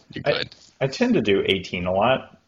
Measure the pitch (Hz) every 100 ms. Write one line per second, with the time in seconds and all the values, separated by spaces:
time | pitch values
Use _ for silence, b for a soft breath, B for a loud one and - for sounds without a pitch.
0 | - - 143 151 - - - - 135 -
1 | 247 185 104 98 - 95 - 92 90 95
2 | 117 127 - -